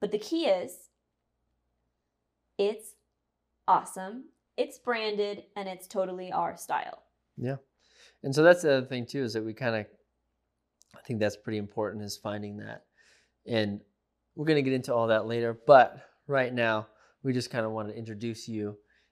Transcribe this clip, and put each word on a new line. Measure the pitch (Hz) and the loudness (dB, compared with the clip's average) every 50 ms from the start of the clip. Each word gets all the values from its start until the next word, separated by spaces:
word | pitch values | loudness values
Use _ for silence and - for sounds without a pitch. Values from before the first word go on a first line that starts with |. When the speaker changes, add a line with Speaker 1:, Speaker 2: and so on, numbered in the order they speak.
Speaker 1:
But | 208 196 | -6 -4
the | - 214 | -4 -4
key | - - 330 330 330 | -4 -4 -4 -2 0
is, | 240 190 180 - - - - - _ _ _ _ _ _ _ _ _ _ _ _ _ _ _ _ _ _ _ _ _ _ _ _ _ _ _ _ _ _ _ _ _ _ - | 0 0 0 -2 -6 -12 -16 -20 _ _ _ _ _ _ _ _ _ _ _ _ _ _ _ _ _ _ _ _ _ _ _ _ _ _ _ _ _ _ _ _ _ _ -2
it's | 202 202 226 - - - - _ _ _ _ _ _ _ _ _ _ _ _ _ _ | -2 -2 -2 -4 -10 -20 -20 _ _ _ _ _ _ _ _ _ _ _ _ _ _
awesome, | - 185 143 - - - 185 185 190 220 262 294 - _ _ _ _ _ | 2 2 2 2 -2 -10 -12 -12 -12 -12 -14 -16 -18 _ _ _ _ _
it's | - 277 294 - - | -4 -4 -4 -6 -10
branded, | - 247 240 220 220 214 208 202 208 202 208 202 - _ - | -4 -4 -4 -2 -2 -4 -2 -2 -2 -2 -4 -8 -12 _ -12
and | 202 196 190 | -10 -10 -10
it's | 185 180 - | -10 -12 -14
totally | - - 196 190 185 180 185 185 180 - | -8 -4 -4 -2 -2 -4 -8 -8 -6 -4
our | 170 170 175 175 | -2 -2 -2 -4
style. | 175 - - 151 - - - - - _ _ _ _ _ _ _ | -8 -8 -6 -6 -6 -6 -8 -12 -16 _ _ _ _ _ _ _
Speaker 2:
Yeah. | - 120 127 139 131 - _ _ _ _ _ _ _ - - _ _ - | -8 -6 -6 -6 -6 -10 _ _ _ _ _ _ _ -20 -20 _ _ -6
And | 139 131 | -2 2
so | 151 156 | 6 8
that's | 170 180 175 175 | 8 6 6 4
the | 151 135 131 | 2 2 2
other | 123 | 2
thing | 127 135 120 120 | -2 -6 -8 -8
too, | - - 139 131 | -6 -4 -4 -4
is | 113 107 | -2 -2
that | 113 107 | -4 -4
we | 110 107 | -6 -6
kinda, | - 135 120 110 110 104 - - _ _ _ _ _ _ _ _ _ _ _ _ _ _ _ _ _ _ _ - | -4 -4 -2 -2 -2 -4 -6 -12 _ _ _ _ _ _ _ _ _ _ _ _ _ _ _ _ _ _ _ -20
I | - - | -16 -10
think | - 123 107 | -6 -2 0
that's | 107 104 104 | 0 0 0
pretty | - - - 110 107 | -2 -8 -6 -6 -6
important, | 101 101 - 113 107 101 101 107 104 | -6 -6 -4 -4 -4 -4 -4 -8 -10
is | 101 - | -10 -12
finding | - - 107 104 107 104 104 104 104 | -10 -8 -8 -6 -6 -8 -10 -10 -12
that. | 104 110 113 - _ _ _ _ _ _ _ _ _ _ _ _ - | -12 -14 -14 -16 _ _ _ _ _ _ _ _ _ _ _ _ -8
And | - 120 110 107 101 101 107 - _ _ _ _ _ _ _ _ _ - | -4 -2 0 0 0 -4 -6 -10 _ _ _ _ _ _ _ _ _ -10
we're | 151 147 | -6 0
gonna | 160 156 147 135 | 2 2 2 2
get | 131 131 | 2 0
into | 127 120 - 123 | 0 0 0 0
all | 117 117 113 | 2 4 4
that | 110 107 104 | 4 2 2
later, | 110 117 117 117 117 113 - - | 0 -2 -2 -2 -2 -4 0 8
but | - 143 131 117 - - - - - _ _ _ | 10 12 12 12 10 4 -8 -20 -20 _ _ _
right | - 143 135 127 120 127 | -2 0 0 0 0 0
now, | 120 117 113 110 107 107 - _ _ _ _ _ _ - | 0 2 2 2 0 -2 -6 _ _ _ _ _ _ -2
we | 135 123 | -2 0
just | 123 120 - | 0 -2 -4
kinda | - 123 110 110 | -4 -4 -4 -4
wanna | 110 110 107 104 104 | -4 -6 -8 -8 -10
introduce | 113 113 113 110 101 117 117 110 110 - 117 | -10 -10 -10 -10 -8 -6 -6 -8 -8 -10 -8
you | 113 107 104 104 104 - _ _ _ _ _ _ | -6 -4 -4 -6 -6 -10 _ _ _ _ _ _